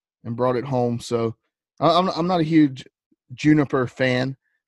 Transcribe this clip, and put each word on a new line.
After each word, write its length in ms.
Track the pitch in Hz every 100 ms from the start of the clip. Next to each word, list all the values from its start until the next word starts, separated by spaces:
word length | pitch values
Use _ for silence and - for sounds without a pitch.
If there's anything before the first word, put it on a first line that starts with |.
| _ _ 113
and 100 | 120
brought 220 | 127 123
it 80 | 139
home. 340 | 127 120 117
So 360 | - 117 113 - _ _ _ -
I, 100 | 147 165
I'm, 120 | 185
I'm 180 | 156 175
not 140 | 180
a 20 |
huge 420 | 156 160 147 123 - _ _ _ _
Juniper 540 | 123 147 151 139 135 120
fan. 480 | - 131 123 131 135 _ _